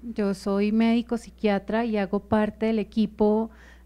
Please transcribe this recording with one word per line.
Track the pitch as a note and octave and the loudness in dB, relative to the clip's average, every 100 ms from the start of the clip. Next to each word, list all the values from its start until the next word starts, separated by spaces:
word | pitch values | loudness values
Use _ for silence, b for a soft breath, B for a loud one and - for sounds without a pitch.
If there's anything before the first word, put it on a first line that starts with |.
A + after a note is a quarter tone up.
yo | A#3+ A3 G3+ | -10 -4 -4
soy | G3 G#3 G3 G#3 | -2 -2 0 2
médico | A3 A3+ A#3 A#3 A#3 | 2 2 2 0 -6
psiquiatra | - - G#3+ G3 F#3+ G#3+ | -8 -4 0 0 -2 -2
y | A#3 G#3+ | -2 -2
hago | F#3+ G3+ | -2 -4
parte | - A3 G#3+ - A3 | 0 0 0 -2 -2
del | A3+ | -2
equipo | G3 A3+ G#3 - G#3 G#3+ A3+ b b b | -2 0 -2 2 2 2 -2 b b b